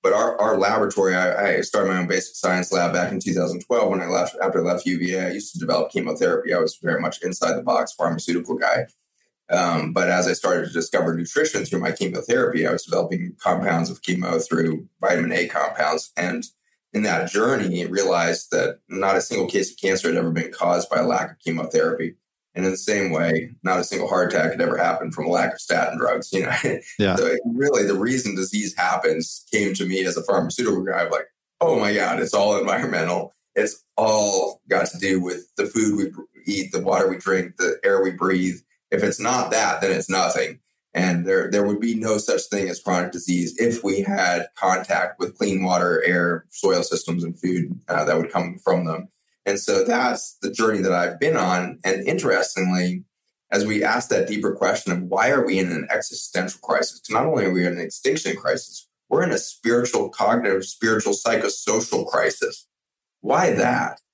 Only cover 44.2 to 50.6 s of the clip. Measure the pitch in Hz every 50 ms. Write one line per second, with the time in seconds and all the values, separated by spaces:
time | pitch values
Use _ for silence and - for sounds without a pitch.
44.2 | 92 90 87 85 85 - _ - 95 92 92 95 - - - 82 90 87 - _
45.2 | 90 87 - _ 110 101 98 95 95 92 90 87 90 87 85 80 80 87 90 87
46.2 | 87 87 87 82 - _ - - - 95 92 87 85 - - - - - 85 87
47.2 | 85 85 85 - - 90 90 87 80 - 87 - _ - 90 85 80 87 85 82
48.2 | 85 - - 90 90 87 92 - - - 90 90 87 82 80 80 - - _ _
49.2 | _ _ _ _ _ 196 202 202 - - - 240 240 120 120 120 123 123 120 -
50.2 | - - - _ - 101 - -